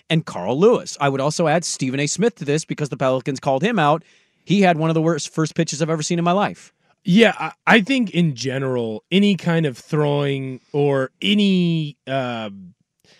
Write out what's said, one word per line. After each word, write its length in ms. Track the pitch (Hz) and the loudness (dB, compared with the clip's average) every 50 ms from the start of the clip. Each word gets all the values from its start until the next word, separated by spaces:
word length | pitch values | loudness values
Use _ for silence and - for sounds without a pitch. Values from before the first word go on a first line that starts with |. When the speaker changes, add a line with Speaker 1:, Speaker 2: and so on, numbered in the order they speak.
| _ - | _ -2
Speaker 1:
and 160 | 160 165 - | -2 -2 -2
Carl 320 | - - 92 87 104 127 147 | -4 -10 -8 -4 -4 0 4
Lewis. 400 | 190 233 233 143 - - - - | 4 4 4 2 -2 -8 -6 -2
I 80 | 143 139 | -2 -2
would 120 | 135 131 | 0 0
also 260 | 135 151 156 - 170 | -2 -2 -2 0 0
add 180 | 151 151 175 165 | 2 2 0 -2
Stephen 360 | - - - 139 127 127 139 | -4 -6 -4 -4 -4 -2 -4
A 80 | 147 147 | -4 -4
Smith 260 | - - 208 233 - | -2 0 -2 -2 -2
to 100 | - 151 | -4 -4
this 200 | 139 147 156 - | -2 -2 -2 -2
because 240 | - 156 - 151 123 | -6 -6 -6 -6 -6
the 80 | 139 | -4
Pelicans 420 | 113 139 131 131 131 - 151 135 123 | -2 0 0 0 0 -2 -4 -6 -4
called 240 | - 143 135 135 | -2 -2 0 0
him 160 | 165 226 240 190 | 0 0 0 2
out. 240 | 151 147 156 165 - _ _ _ _ _ _ _ _ | 2 2 2 0 -2 _ _ _ _ _ _ _ _
He 180 | - 175 208 | 0 2 4
had 140 | 190 180 170 151 | 4 4 4 2
one 120 | 160 160 | 2 0
of 40 | 160 | 2
the 60 | 160 | 2
worst 300 | 156 165 170 147 - - | 2 0 0 -2 -6 -6
first 220 | - 165 156 151 - | -4 -4 -4 -2 -2
pitches 260 | - 165 - 156 135 | -4 -4 -4 -2 -4
I've 80 | 165 151 | -2 -2
ever 120 | 165 151 | -2 -4
seen 160 | 151 - 175 170 | -2 -2 -2 0
in 60 | 170 | 2
my 80 | 175 | 2
life. 400 | 175 208 202 117 87 - - - _ _ _ _ _ _ - | 2 2 0 -2 -4 -10 -18 -20 _ _ _ _ _ _ 0
Speaker 2:
Yeah, 300 | 196 175 226 220 196 165 - | 2 6 6 6 6 4 -2
I, 140 | 156 160 - _ - | -8 -8 -8 _ 2
I 140 | 165 190 240 | 4 4 4
think 300 | 185 - 269 262 233 180 | 4 2 0 -2 -2 -2
in 260 | - 170 175 156 131 | 0 0 0 0 -2
general, 640 | 113 123 135 127 135 135 131 127 123 117 110 107 107 _ - | -4 -6 -4 -4 -4 -2 -2 -2 -2 -2 -4 -6 -8 _ 0
any 240 | 170 196 202 202 196 | 2 4 4 4 2
kind 320 | 160 - 175 170 165 160 | 0 0 0 0 0 0
of 100 | 143 120 | -2 -4
throwing 840 | - - - 165 151 151 147 143 143 143 139 139 135 135 131 127 123 _ - | -6 -8 -4 -2 0 0 0 0 0 0 -2 -4 -4 -6 -8 -12 -14 _ -6
or 380 | - 143 143 143 139 135 131 - _ - | -2 0 0 2 2 0 -2 -4 _ -6
any, 760 | - 196 208 208 202 196 190 180 175 170 165 160 151 147 - _ - | -2 0 2 2 4 2 2 2 2 0 0 -2 -4 -6 -10 _ -10
uh, 440 | 131 135 135 127 123 120 113 110 104 98 98 92 87 - _ _ _ _ _ _ _ _ | -6 -4 -4 -4 -4 -6 -8 -10 -10 -12 -16 -20 -20 -20 _ _ _ _ _ _ _ _